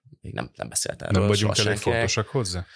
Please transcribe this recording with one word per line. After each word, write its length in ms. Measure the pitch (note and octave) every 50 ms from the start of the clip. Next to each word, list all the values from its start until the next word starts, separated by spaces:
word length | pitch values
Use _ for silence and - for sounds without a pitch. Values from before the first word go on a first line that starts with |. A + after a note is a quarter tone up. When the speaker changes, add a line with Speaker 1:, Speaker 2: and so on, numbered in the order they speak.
| _ - - -
Speaker 1:
még 120 | - - -
nem, 180 | - A#1+ - -
nem 140 | - - -
beszélt 320 | - - - - - -
erről 180 | - - - F#2
Speaker 2:
Nem 80 | G2+ G2+
vagyunk 280 | G#2 G2+ G#2+ G#2 -
Speaker 1:
soha 120 | A2 G#2 G#2
Speaker 2:
elég 140 | G2+ G#2
Speaker 1:
senkinek. 160 | - B2+ A#2+ A#2
Speaker 2:
fontosak 300 | A#2 A2 - A#2 G#2 -
hozzá? 380 | - C#3 A2+ F#2 F#2 F2 F2 - -